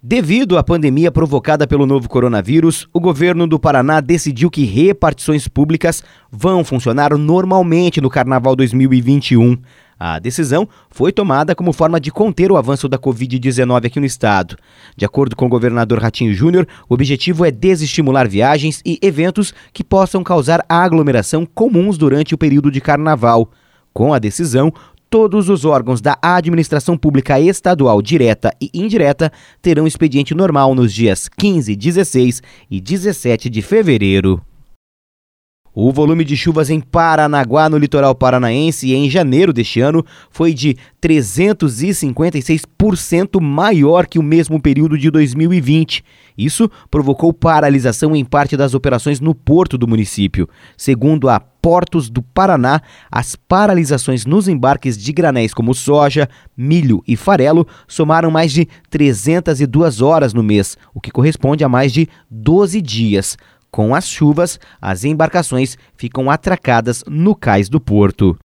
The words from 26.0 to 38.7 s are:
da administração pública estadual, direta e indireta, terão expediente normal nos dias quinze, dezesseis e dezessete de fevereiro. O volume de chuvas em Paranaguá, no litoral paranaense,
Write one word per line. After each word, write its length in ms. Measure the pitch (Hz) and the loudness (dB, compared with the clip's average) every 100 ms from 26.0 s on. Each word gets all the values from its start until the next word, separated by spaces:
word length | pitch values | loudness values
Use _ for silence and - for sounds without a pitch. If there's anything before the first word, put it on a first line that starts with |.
da 180 | 143 143 | -2 -2
administração 800 | 165 180 165 170 156 151 - 170 | 0 0 0 0 0 -2 -2 -2
pública 400 | 151 139 131 135 | 0 0 2 2
estadual, 640 | 160 190 185 180 131 104 | 2 2 0 2 4 2
direta 500 | 104 165 120 107 113 - | 2 2 2 2 -2 -4
e 80 | 143 | -10
indireta, 580 | 165 208 208 143 143 160 - - _ | -6 -2 0 0 0 -2 -4 -20 _
terão 240 | 180 156 160 | 0 0 0
expediente 480 | - 160 131 143 | 0 0 0 -2
normal 400 | 156 190 147 135 | -2 0 2 2
nos 180 | 131 120 | 2 0
dias 360 | 98 113 95 - | 2 0 0 -6
quinze, 480 | - 202 180 110 101 | -2 0 0 -2 -4
dezesseis 680 | 117 175 175 131 127 123 - - _ | -2 0 0 2 0 -2 -10 -20 _
e 120 | 95 | -12
dezessete 680 | 95 190 185 185 123 113 123 | -6 -4 -4 -4 -2 -2 -2
de 140 | 110 | -6
fevereiro. 800 | 101 214 196 120 101 95 95 90 - _ - - _ _ _ _ _ _ _ _ _ - | -2 0 2 2 2 2 2 -2 -4 _ -20 -20 _ _ _ _ _ _ _ _ _ -2
O 140 | 113 | 0
volume 320 | 135 151 165 | 2 0 0
de 100 | 156 139 | -2 -2
chuvas 320 | - 156 143 | -2 -2 0
em 100 | 156 | -2
Paranaguá, 880 | 131 170 165 156 151 147 123 135 156 | -2 0 2 2 0 0 0 2 2
no 80 | 151 | 2
litoral 380 | 143 147 139 | 0 2 0
paranaense, 800 | 127 127 127 123 120 160 | 2 0 0 0 0 -2